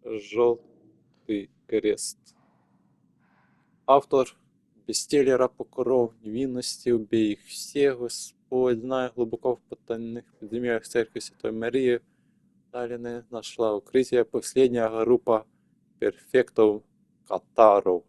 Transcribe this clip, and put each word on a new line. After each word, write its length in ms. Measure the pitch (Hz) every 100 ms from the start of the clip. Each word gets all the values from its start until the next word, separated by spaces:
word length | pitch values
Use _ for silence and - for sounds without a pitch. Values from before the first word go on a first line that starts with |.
Жовтий 1500 | 120 110 101 107 120 117 _ _ _ _ _ _ - 104 98 _ _
крест. 520 | 110 107 101 - - _ _ _ _ _ _ _ _ _ _ _ _ _ _ _ _ -
Автор 500 | 139 - 139 127 - _ _ _ _ -
бестселлера 640 | 110 - 147 135 127 127
Покров 640 | _ 120 - 120 127 117 -
невинності, 680 | 110 110 135 123 - - -
убей 360 | 117 107 113 107
їх 120 | 104 -
всіх, 480 | - - 143 143
Господь 840 | 127 120 - - _ _ 127 127 120
знає, 300 | 123 131 127 123
глибоко 360 | 117 120 127
в 60 | 120 _
потайних 560 | - _ 113 117 117 - _
підземеллях 420 | 107 113 123 113 -
церкви 320 | 120 113 -
Святої 340 | - _ 113
Марії. 460 | 113 117 123 127 120 _ _ _ _ _ _ _
Далі 260 | 123 120 120
не 240 | 120 120 117
знайшла 460 | 120 - - 113
укриття. 500 | 104 - 127 127 123
Последня 640 | 113 123 - - 131 120 113
група 560 | 113 113 120 - 110 - _ _ _ _ _
перфектов 840 | 104 - _ 127 123 - 107 104 _ _ _ _ _
Катаров. 720 | 95 _ - 110 101 95 90